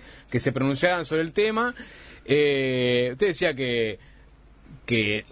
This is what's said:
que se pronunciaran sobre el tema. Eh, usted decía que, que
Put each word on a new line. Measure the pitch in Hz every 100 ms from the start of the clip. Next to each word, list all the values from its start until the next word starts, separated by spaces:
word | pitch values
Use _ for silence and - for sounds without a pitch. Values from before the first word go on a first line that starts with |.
| - - -
que | 123
se | 139
pronunciaran | 127 135 135 175 180
sobre | 160 160
el | 165
tema. | 208 214 220 240 247 - - - - -
Eh, | 143 147 139 131 127 123 123 123
usted | 127 202
decía | 156 175
que, | 131 127 120 110 98 - - - - - - - - -
que | 117 104 107 -